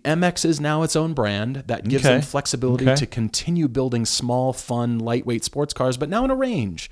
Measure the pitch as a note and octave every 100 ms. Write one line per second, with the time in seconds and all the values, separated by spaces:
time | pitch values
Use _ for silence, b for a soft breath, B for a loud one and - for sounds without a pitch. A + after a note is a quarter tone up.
0 | D3 D#3+ F3+ F3 E3+ D3 D3 D#3 D#3+ D#3+
1 | D#3+ C#3+ G#2 G2+ A2+ C3+ - A#2 - C3+
2 | C3+ B2+ C#3 C#3 - C3 B2+ B2+ C3 C3+
3 | A#2+ - A2 - - E3+ D3 A#2+ C3 A#2+
4 | A2 - B2 B2 C3 B2 - A#2+ A#2+ A#2
5 | A2+ B2 B2 A#2 - C#3 D3 - C3 B2+
6 | D3 G#3 C4 C4 C4 G3+ G2+ E2 -